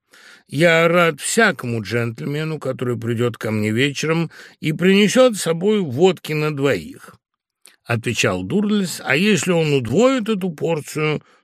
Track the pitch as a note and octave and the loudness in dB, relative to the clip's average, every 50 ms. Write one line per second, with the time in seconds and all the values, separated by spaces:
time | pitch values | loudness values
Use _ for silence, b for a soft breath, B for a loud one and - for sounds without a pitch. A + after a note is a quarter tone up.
0 | _ B B B B B B B B - C3+ C#3+ E3+ E3+ E3 E3 E3+ E3 E3+ F3+ | _ B B B B B B B B -8 -2 2 4 4 4 4 4 4 4 4
1 | E3+ E3 D3+ - - - - A3+ A3+ G3+ D3+ - B2+ B2 A#2 A#2 G#2 F#2 A2+ A#2+ | 2 2 0 -4 -6 -2 2 2 4 2 2 -2 -6 -6 -4 -4 -4 -4 -2 -2
2 | A#2 A#2 A2+ A#2 D3+ C#3 C#3+ D3+ D#3 D#3 D#3 C#3+ - C3 B2 - B2+ B2 A#2+ A#2 | -2 -2 -6 -6 -8 -6 -6 -4 -4 -6 -6 -6 -6 -8 -6 -4 -4 -4 -4 -4
3 | A2+ A#2+ A#2+ A2 B2 A#2+ A2+ - - A2 A2 G#2+ G#2 G#2+ G#2+ A#2+ C#3 C#3+ C3+ - | -4 -4 -2 0 -2 -2 -2 -4 -6 -4 -2 -2 0 0 0 0 0 -2 -2 -4
4 | - D#3+ D#3+ E3+ E3 B B B B B B B - D#3 D#3 - E3+ F#3+ G3 G3+ | -2 -2 0 0 -2 B B B B B B B -6 -4 -4 2 2 4 4 6
5 | G#3+ F#3 - A3+ B3+ B3+ G#3+ F3 - E3 E3 E3 F#3 G#3+ G#3+ G#3 F#3 C#3 A2+ C3+ | 4 4 4 4 4 4 4 0 -2 -2 -2 0 0 0 0 0 0 -2 0 4
6 | F3+ F#3+ E3+ - - - D#3 D3+ D3+ D#3 D3+ C3+ C#3 C#3 A#2 F2 D2+ - - - | 4 4 4 2 -6 -6 -4 -2 -2 -2 -2 0 0 0 0 0 -4 -10 -16 -18
7 | - - - _ _ _ _ _ _ _ _ _ _ b b b b - A#2 A#2 | -20 -20 -20 _ _ _ _ _ _ _ _ _ _ b b b b -4 -4 -2
8 | - B2 G#2+ - - A2+ F#2 F#2 F#2 F#2+ D3+ G#3 G3+ G#3 G#3+ G#3 F#3 D#3+ - - | -2 -4 -2 0 0 0 0 -2 -4 -2 -2 -2 0 0 0 0 -2 -4 -6 -10
9 | - - C3+ D3+ G3 G#3+ G3+ D3 - F#3 F3 E3 D#3+ D3+ C#3+ C3+ A#2+ G#2+ B2+ F#3+ | -2 -2 0 2 4 2 2 2 2 0 0 0 2 2 0 0 0 2 2 4
10 | B3 C4 C4+ B3+ G3+ A3 A3 F#3 F#3+ F#3 D3+ - C#3 E3 E3+ D3+ C3 - - D#3 | 4 4 2 2 -2 -2 -4 -4 -4 -6 -6 -6 -4 -4 -4 -4 -6 -8 -6 -4
11 | D#3 D#3 D3 C#3+ b b b b | -2 -2 -2 -4 b b b b